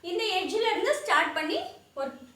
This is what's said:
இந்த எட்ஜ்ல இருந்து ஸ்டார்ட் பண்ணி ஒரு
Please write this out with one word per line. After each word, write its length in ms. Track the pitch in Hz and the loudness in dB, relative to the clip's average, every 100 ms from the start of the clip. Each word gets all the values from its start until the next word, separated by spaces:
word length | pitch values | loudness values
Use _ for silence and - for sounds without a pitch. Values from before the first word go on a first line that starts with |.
| 339 | -2
இந்த 140 | 349 427 370 | -2 0 0
எட்ஜ்ல 340 | 285 440 453 | 0 0 2
இருந்து 220 | - 523 605 | 2 2 0
ஸ்டார்ட் 340 | - 311 330 320 | 4 2 4 0
பண்ணி 220 | 311 - 762 - - - | -2 -2 -4 -14 -16 -6
ஒரு 100 | 269 - - | -6 -6 -20